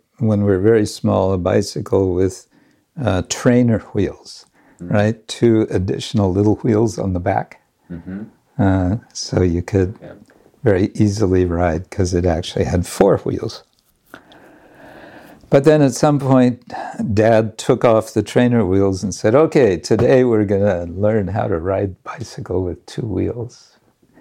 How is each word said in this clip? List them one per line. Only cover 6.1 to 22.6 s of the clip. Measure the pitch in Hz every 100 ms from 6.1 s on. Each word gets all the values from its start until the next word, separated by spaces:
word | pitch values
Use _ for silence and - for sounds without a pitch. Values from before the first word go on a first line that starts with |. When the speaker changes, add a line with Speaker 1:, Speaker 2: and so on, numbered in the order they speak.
| 107 98
Speaker 1:
little | 92 104 101
wheels | - 107 113 -
on | 98
the | 92
back. | 92 98 - - _ _ -
Speaker 2:
Mm-hmm. | 85 85 98 110 _ _ -
Speaker 1:
Uh, | 101 95 90 113 -
so | - - 98
you | 92 85
could | - 95 92 -
Speaker 2:
Yeah. | - - _ _ _ _
Speaker 1:
very | 120 92 104
easily | - 107 101 95 92 90
ride, | 85 87 80 90
'cause | - 90
it | 90 87
actually | 80 - - 92
had | 87 87
four | - 190 151
wheels. | - - - - _ _ _ _ _ - _ _ - _ _ - - - - - - - -
But | 143
then | 151 151
at | 139
some | - 151 143
point, | 135 131 123 120 - - - - 160
Dad | 104 110 110 110 -
took | - 123 123
off | 110 -
the | 107
trainer | 104 127 123 120 92
wheels | 95 98 92
and | 101 -
said, | 110
"Okay, | 135 160 156 113 85
today | - 113 123 131 123
we're | 110
gonna | 101 98 101 87 87
learn | 90 104 110 92
how | 104 110
to | 85
ride | 90 98 101 92
bicycle | - - 113 - - 92